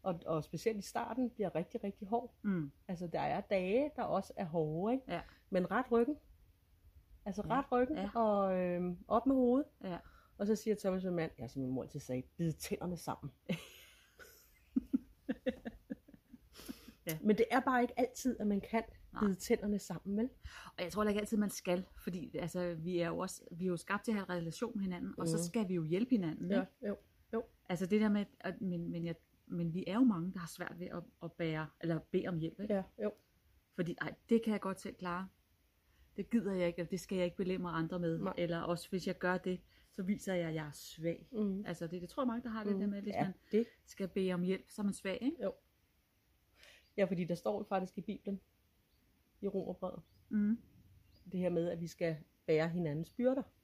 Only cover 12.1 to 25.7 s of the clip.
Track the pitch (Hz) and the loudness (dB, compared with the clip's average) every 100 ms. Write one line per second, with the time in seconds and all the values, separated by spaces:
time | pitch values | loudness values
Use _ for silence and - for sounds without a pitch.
12.1 | 127 - - 165 151 - 208 175 175 - | -4 -4 -2 -2 -2 -6 -4 -4 -6 -6
13.1 | - 143 _ - 165 - - - - _ | -6 -8 _ -6 -6 -6 -20 -20 -20 _
14.1 | - - - - _ _ - - 269 - | -20 -20 -20 -20 _ _ -4 0 -2 -2
15.1 | - - - 254 247 233 - - - - | -14 -6 -2 -2 -4 -12 -12 -14 -14 -14
16.1 | - _ - - - - - - - 170 | -20 _ -20 -20 -18 -14 -14 -16 -12 -8
17.1 | 160 208 214 220 254 262 254 247 - 247 | 0 4 4 6 4 4 2 2 2 -2
18.1 | - 254 - 208 202 - 226 226 - - | 0 -2 0 0 0 0 -2 -2 -16 -14
19.1 | - 208 185 - 220 208 202 - 170 - | 0 0 0 2 2 2 -2 -2 -8 -2
20.1 | 202 254 - - - - - 175 190 214 | 0 -2 -4 -16 -14 -14 -6 -4 2 2
21.1 | 202 208 220 208 - - 180 185 - - | 2 2 2 2 -2 0 0 0 -8 -6
22.1 | 175 - 170 170 180 175 165 165 175 170 | -6 -6 -4 -2 -2 -2 -2 0 0 0
23.1 | 165 185 - - 165 185 170 - 202 - | 0 -4 -6 -12 -2 0 0 0 -2 0
24.1 | 214 190 180 170 160 226 208 190 175 190 | -2 0 -2 -2 -4 -4 -2 -2 -2 -6
25.1 | - 170 160 175 233 190 | -2 0 0 0 0 0